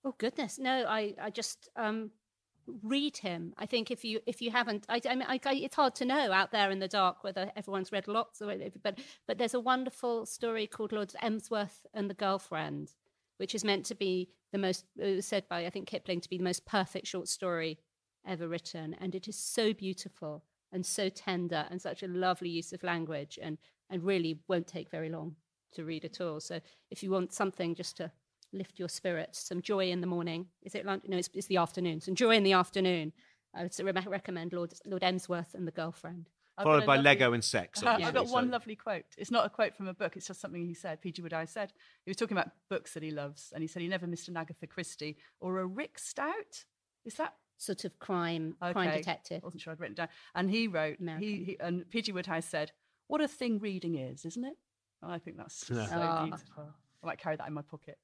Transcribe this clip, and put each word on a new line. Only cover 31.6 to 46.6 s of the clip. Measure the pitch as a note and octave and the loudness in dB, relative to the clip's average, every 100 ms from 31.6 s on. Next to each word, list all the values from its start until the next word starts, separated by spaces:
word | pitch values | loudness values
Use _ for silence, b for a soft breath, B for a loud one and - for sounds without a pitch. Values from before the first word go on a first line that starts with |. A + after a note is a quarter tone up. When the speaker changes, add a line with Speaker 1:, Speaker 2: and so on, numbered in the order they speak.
| E3+ - F3+ D#3 | 4 2 0 0
Speaker 1:
Some | F#3 F#3 | -2 4
joy | A#3+ A3+ | 8 8
in | |
the | G3 | 10
afternoon. | F#3+ F3 G3 F#3 F3 D#3 - b b _ | 8 6 4 4 4 0 -6 b b _
I | F3 | -8
would | F3 - | -6 -2
re-, | F#3+ F#3 F#3+ | 0 0 0
recommend | F#3+ G3 F3 E3+ | -4 -4 -6 -4
Lord, | F3+ E3+ - - | -4 -6 -8 -6
Lord | F#3 | 2
Emsworth | F#3 F#3 - F3 E3 | 2 2 0 -4 -4
and | - E3+ | -6 -6
the | |
Girlfriend. | E3 E3 - E3 F3 E3 _ _ - | -4 -6 -6 -12 -12 -14 _ _ 2
Speaker 2:
I've | |
Speaker 3:
Followed | G3 D3+ | 8 8
Speaker 2:
got | |
a | C#3+ | 10
Speaker 3:
by | C#3 | 10
Speaker 2:
lovely | C#3+ | 10
Speaker 3:
Lego | C3+ B2+ | 10 8
and | A#2 | 6
sex, | - A2 F2+ - | 2 0 0 2
Speaker 2:
<laughs> | |
I've | G#3+ | 4
Speaker 3:
obviously, | A3 - | 4 4
Speaker 2:
got | B3+ A#3+ | 2 4
one | B3 B3 | 2 2
Speaker 3:
so. | |
Speaker 2:
lovely | B3 A3+ G#3+ | 0 -4 -8
quote. | - F#3 - - | -4 -6 -6 -12
It's | G3 | 2
not | A#3 G3+ | 4 4
a | |
quote | - G#3+ - | 2 0 0
from | F#3+ | -8
a | |
book. | F3+ F3+ F#3+ | -4 -4 -4
It's | - | -12
just | F3+ | -10
something | E3+ F3 F3 | -8 -6 -6
he | |
said, | E3+ F#3 D#3 | -6 -8 -6
P | F3+ | -8
G | E3 | -8
Wodehouse | E3+ D#3+ D#3+ | -6 -4 -4
said. | - G3 _ b b - | -6 -6 _ b b -8
He | |
was | G3 | -2
talking | A#3 - | 0 2
about | - _ _ | 0 _ _
books | F#3+ - | -4 -4
that | D#3+ | -8
he | D#3 | -6
loves, | D3 C#3+ C#3+ - | -4 -6 -10 -12
and | - | -6
he | D#3+ | -6
said | F3 | -4
he | F3 | -2
never | F#3 F3 | -2 -2
missed | E3+ - | -6 -6
an | E3+ | -6
Agatha | D#3+ D#3+ E3 | -6 -10 -12
Christie | - F3 - D3+ D3 b b | -8 -8 -8 -8 -8 b b
or | F#3 F#3 | -2 -2
a | F#3 | -2
Rick | G3 D4+ - | -4 -8 -8
Stout. | - - D4 G#4 G#4 - | -8 -4 -2 -2 -8 -16